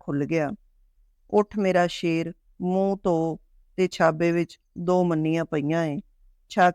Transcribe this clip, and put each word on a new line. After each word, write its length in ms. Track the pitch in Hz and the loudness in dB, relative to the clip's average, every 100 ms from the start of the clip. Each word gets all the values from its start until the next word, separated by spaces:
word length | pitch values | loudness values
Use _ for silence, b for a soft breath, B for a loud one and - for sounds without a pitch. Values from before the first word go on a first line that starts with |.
ਖੁੱਲ੍ਹ 240 | - 143 | -4 -4
ਗਿਆ। 260 | 143 165 147 208 _ _ _ _ _ _ _ | -2 -2 -2 -6 _ _ _ _ _ _ _
"ਉੱਠ 280 | 208 208 208 | 0 0 -2
ਮੇਰਾ 280 | 190 180 175 | 0 2 0
ਸ਼ੇਰ, 460 | - 170 165 165 - _ _ | -2 -2 -2 -4 -10 _ _
ਮੂੰਹ 380 | 180 185 196 196 | -2 0 0 -2
ਧੋ 360 | 190 165 165 160 _ _ _ - | 0 0 0 -6 _ _ _ -2
ਤੇ 120 | 185 | -2
ਛਾਬੇ 440 | - 165 160 170 | 2 0 2 0
ਵਿੱਚ 280 | 170 165 - _ - | 0 -4 -8 _ -8
ਦੋ 260 | 175 180 | 0 2
ਮੰਨੀਆਂ 400 | 175 160 156 165 | 2 0 0 -2
ਪਈਆਂ 400 | 160 151 143 165 | -2 -4 -2 -2
ਏ, 160 | 165 147 - _ _ _ _ | -2 -6 -12 _ _ _ _
ਛਕ 240 | - 180 | 2 2